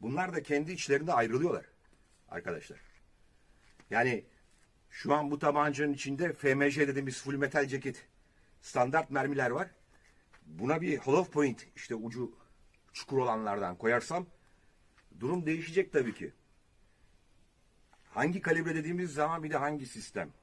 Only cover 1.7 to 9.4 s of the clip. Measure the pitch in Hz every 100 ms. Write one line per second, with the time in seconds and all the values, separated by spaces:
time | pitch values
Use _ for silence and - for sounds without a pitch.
1.7 | _ _ _ _ _ _ 87 90 82 -
2.7 | - - - _ _ _ _ _ _ _
3.7 | - - 107 127 117 - _ _ _ _
4.7 | _ _ - - 147 143 147 151 147 147
5.7 | 139 147 135 139 139 170 156 139 139 143
6.7 | 147 143 139 135 131 135 139 139 147 135
7.7 | 131 135 - - _ _ _ _ _ -
8.7 | 131 127 160 151 139 135 139